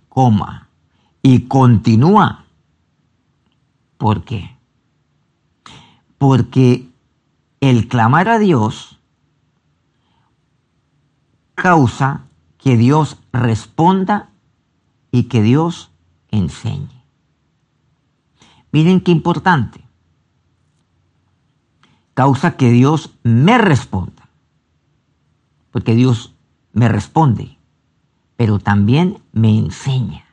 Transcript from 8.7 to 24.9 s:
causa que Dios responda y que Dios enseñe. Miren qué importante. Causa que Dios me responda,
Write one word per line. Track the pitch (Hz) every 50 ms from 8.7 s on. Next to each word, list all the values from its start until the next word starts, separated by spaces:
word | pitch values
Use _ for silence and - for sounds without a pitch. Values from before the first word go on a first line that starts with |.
| - - - - _ _ _ _ _ _ _ _ _ _ _ _ _ _ _ _ _ _ _ _ _ _ _ _ _ _ _ _ _ _ _ _ _ _ _ _ _ _ _ _ _ _ _ _ _ _ _ _ _ _ _ _ -
causa | - - 185 175 160 135 113 - - 139 135 143 - - _ _ _ _ _ _ _
que | - 135 123
Dios | 113 117 127 147 156 151 - - - _ _
responda | - 123 117 117 113 107 - - _ - 160 180 190 196 190 180 208 208 - _ _ _ _ _ _ _ _ _ _ _ _ _ _ _ _ _
y | - 123 117
que | 117 - 113
Dios | 104 110 127 151 165 170 170 - - _ _ _ _ _ _ _ _ _
enseñe. | - 110 92 - - - - 107 101 98 95 - - - _ _ _ _ _ _ _ _ _ _ _ _ _ _ _ _ _ _ _ _ _ _ _ _ _ _ _ _ _ _ _ _ _ _
Miren | - 151 156 175 185 180
qué | 180 180
importante. | 170 156 - 170 170 151 - - - 143 110 - - - - _ _ _ _ _ _ _ _ _ _ _ _ _ _ _ _ _ _ _ _ _ _ _ _ _ _ _ _ _ _ _ _ _ _ _ _ _ _ _ _ _ _ _ _ _ -
Causa | - 127 143 131 131 - 170 -
que | - 135 117
Dios | 117 120 127 139 160 151 - - _ _ -
me | 117 113 117 139 185 247 247
responda, | - - 147 110 - - - 95 87 - - _ _ _ _ _ _ _ _ _ _ _ _ _ _ _